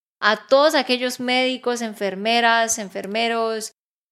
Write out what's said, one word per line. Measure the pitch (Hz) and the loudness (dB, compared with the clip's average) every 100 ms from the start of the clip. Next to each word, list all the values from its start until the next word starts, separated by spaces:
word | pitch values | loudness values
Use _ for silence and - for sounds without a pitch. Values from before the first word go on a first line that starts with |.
| _ - | _ -2
a | 202 214 - | 0 0 4
todos | 269 302 | 4 6
aquellos | 302 254 247 247 247 | 4 0 0 -2 -4
médicos, | 247 254 254 254 247 240 | -2 0 0 -2 -4 -4
enfermeras, | 226 208 202 190 214 233 233 226 226 233 | -4 -4 -6 -4 0 2 4 2 0 -2
enfermeros, | 196 190 185 214 233 233 226 220 214 _ _ _ _ | -6 -10 -6 -4 -2 -2 -2 -4 -10 _ _ _ _